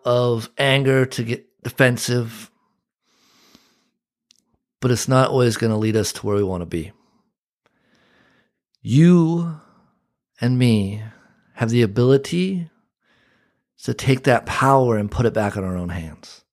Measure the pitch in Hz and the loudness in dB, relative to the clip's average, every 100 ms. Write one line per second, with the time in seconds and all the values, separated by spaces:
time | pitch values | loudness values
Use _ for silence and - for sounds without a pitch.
0 | 123 123 123 117 113 - 139 135 135 131 | -2 0 0 -2 -4 -4 0 2 2 2
1 | 131 - 113 120 _ _ 120 - 127 120 | 0 -4 -6 -8 _ _ -6 2 2 2
2 | - 123 113 - - _ _ _ _ _ | -2 -2 -4 -10 -20 _ _ _ _ _
3 | _ _ _ _ _ _ _ _ _ _ | _ _ _ _ _ _ _ _ _ _
4 | _ _ _ _ _ _ _ - 127 120 | _ _ _ _ _ _ _ -4 -2 0
5 | - 131 131 131 123 110 117 107 110 110 | 2 2 2 2 0 0 0 0 0 0
6 | 101 - 104 101 98 92 85 85 87 - | -2 -6 -4 -2 -2 -4 -6 -8 -8 -14
7 | _ _ _ _ _ _ _ _ _ _ | _ _ _ _ _ _ _ _ _ _
8 | _ _ _ _ _ _ _ _ 110 127 | _ _ _ _ _ _ _ _ 0 4
9 | 170 175 160 170 170 151 _ _ _ _ | 6 6 4 -2 -4 -10 _ _ _ _
10 | _ _ _ - 123 127 123 110 98 104 | _ _ _ -6 -2 2 2 2 -2 -8
11 | 110 - _ _ _ - 113 120 113 107 | -12 -18 _ _ _ -6 -2 2 2 2
12 | 123 135 135 175 185 185 165 _ _ _ | 4 2 2 -4 -4 -4 -8 _ _ _
13 | _ _ _ _ _ _ _ _ - 117 | _ _ _ _ _ _ _ _ -8 -4
14 | - 131 139 120 - - 131 135 123 110 | -2 0 2 0 0 -2 2 4 2 0
15 | 104 - 117 110 101 101 95 92 87 87 | -2 -2 -2 0 -4 -4 -6 -6 -6 -8
16 | 80 78 - - _ | -10 -16 -20 -20 _